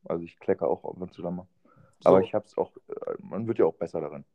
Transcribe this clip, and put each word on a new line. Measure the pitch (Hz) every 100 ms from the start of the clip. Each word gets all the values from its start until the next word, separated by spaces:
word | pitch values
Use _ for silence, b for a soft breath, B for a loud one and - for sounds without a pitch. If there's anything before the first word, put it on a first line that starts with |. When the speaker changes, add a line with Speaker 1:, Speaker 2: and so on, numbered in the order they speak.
Speaker 1:
Also | - 85
ich | 85 -
klecke | - 95 82
auch | 90
ab | - -
und | 90
zu | -
da | 87
mal. | 90 - _ b b b b
Aber | - 95
Speaker 2:
So. | 95
Speaker 1:
ich |
hab's | 107 - -
auch, | - - _
äh, | - - -
man | - 92 113
wird | -
ja |
auch | 80
besser | - 85 87
darin. | 76 73 -